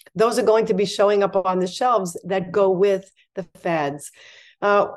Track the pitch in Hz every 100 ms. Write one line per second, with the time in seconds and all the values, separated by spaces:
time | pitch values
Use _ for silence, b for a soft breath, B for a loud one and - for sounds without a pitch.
0 | B 180 226 226 226 220 220 190 190 -
1 | 202 208 196 196 185 185 185 - 254 226
2 | 185 - 175 190 185 190 196 180 202 190
3 | - _ b - 180 - 180 165 143 147
4 | - - B B B B 202 202 -